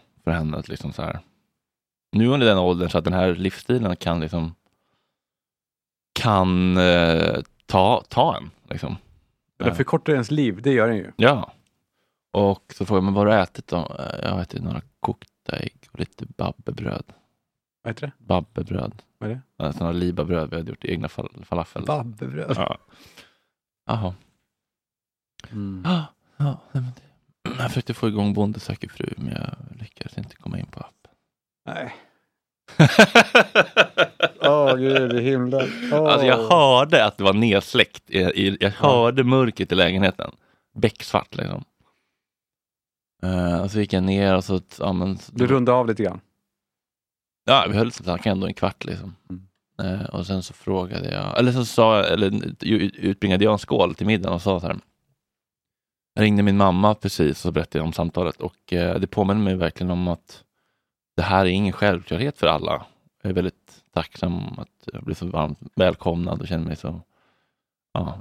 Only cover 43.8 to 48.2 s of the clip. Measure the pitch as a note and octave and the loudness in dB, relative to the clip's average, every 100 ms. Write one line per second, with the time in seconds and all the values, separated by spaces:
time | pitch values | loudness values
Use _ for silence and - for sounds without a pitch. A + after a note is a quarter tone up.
43.8 | G2+ F#2 F#2+ G2 G2 F#2 F#2 F#2 - - | 0 0 0 2 2 2 0 -4 -6 -6
44.8 | G2+ F2+ F#2 F#2+ - A#2+ B2 C3+ B2 B2 | -4 -2 -4 -6 -10 -2 2 2 4 2
45.8 | A#2 G#2+ G2 - _ _ _ _ _ _ | 2 -2 -4 -4 _ _ _ _ _ _
46.8 | _ _ _ _ _ _ - C3+ F#2 G2+ | _ _ _ _ _ _ 2 2 2 0
47.8 | A#2 - F2+ F2 | 0 -2 -6 -4